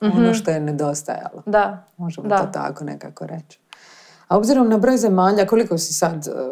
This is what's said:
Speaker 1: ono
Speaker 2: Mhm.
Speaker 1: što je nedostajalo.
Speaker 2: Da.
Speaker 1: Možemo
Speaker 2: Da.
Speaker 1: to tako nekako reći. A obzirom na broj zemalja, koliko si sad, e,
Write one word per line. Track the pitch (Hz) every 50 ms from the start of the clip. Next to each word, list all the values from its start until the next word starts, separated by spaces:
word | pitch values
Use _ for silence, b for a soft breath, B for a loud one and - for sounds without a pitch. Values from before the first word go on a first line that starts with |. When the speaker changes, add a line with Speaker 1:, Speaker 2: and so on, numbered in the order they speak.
Speaker 1:
ono | 214 208 -
Speaker 2:
Mhm. | 233 233 226
Speaker 1:
što | 226 220 - 165
je | 160 156
nedostajalo. | 151 151 147 143 151 143 143 147 - - - - - - - - -
Speaker 2:
Da. | 208 202 208 202 196 196 180 - _ _
Speaker 1:
Možemo | - 175 170 165 - - 208
Speaker 2:
Da. | 202 190
Speaker 1:
to | 175 147
tako | - 147 139 143 151 - 151
nekako | 147 147 147 - - 151 - -
reći. | 156 165 165 156 _ _ _ _ B B B B B B B B B B B B -
A | 180
obzirom | 202 220 220 285 269 240 220
na | 220 208
broj | 214 262 262
zemalja, | 226 226 214 190 185 185 190 208 208 190
koliko | 190 226 226 233 - 175 165
si | - -
sad, | - - 175 165 165 156 147
e, | - - 131 131 131